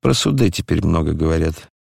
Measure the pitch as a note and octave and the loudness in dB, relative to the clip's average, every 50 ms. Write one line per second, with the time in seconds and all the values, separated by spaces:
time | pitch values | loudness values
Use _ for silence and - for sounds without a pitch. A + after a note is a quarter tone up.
0 | - C3+ C3 - - D#3 D3+ C#3 A#2 G2 F2+ - - - F2 D#2+ - E2 E2 E2 | 2 0 0 2 0 0 2 2 2 2 0 -2 -4 -2 -2 0 0 0 0 0
1 | D#2 D2+ D#2 D2+ D#2 D#2+ D#2+ E2 D#2+ D#2+ D#2+ - - - _ _ | 0 -2 -2 -2 0 0 0 0 0 -2 -4 -6 -12 -20 _ _